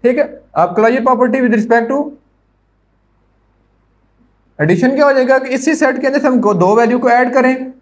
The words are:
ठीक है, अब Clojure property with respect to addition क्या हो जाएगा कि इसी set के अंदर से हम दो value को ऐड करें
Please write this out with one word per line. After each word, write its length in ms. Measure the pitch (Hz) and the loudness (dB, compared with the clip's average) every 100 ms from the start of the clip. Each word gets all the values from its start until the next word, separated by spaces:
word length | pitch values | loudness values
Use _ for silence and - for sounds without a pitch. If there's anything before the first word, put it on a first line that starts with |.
ठीक 140 | 233 254 | 0 0
है, 60 | 285 - _ - | -4 -6 _ -2
अब 200 | 175 190 | -2 2
Clojure 280 | 226 254 | 0 0
property 360 | 254 254 254 262 | 0 0 0 0
with 160 | 247 214 | 0 0
respect 360 | 226 233 233 | 2 0 0
to 120 | 269 285 - _ _ _ _ _ _ _ _ _ _ _ _ _ _ _ _ _ _ _ _ _ _ _ - | -4 -6 -10 _ _ _ _ _ _ _ _ _ _ _ _ _ _ _ _ _ _ _ _ _ _ _ -4
addition 360 | 151 180 254 277 | 0 2 0 2
क्या 100 | 285 | 2
हो 80 | |
जाएगा 240 | 269 254 262 | 2 2 0
कि 100 | 262 | 0
इसी 240 | 254 269 311 | -4 -2 0
set 260 | 302 254 | -2 -2
के 60 | 262 | -4
अंदर 120 | 277 | -2
से 80 | 285 | 0
हम 140 | 254 | 0
दो 340 | 202 190 180 220 | 0 0 2 2
value 240 | 233 247 | 2 0
को 100 | 247 | 0
ऐड 220 | 240 254 | 0 0
करें 220 | 262 254 262 - - | 0 0 -2 -8 -16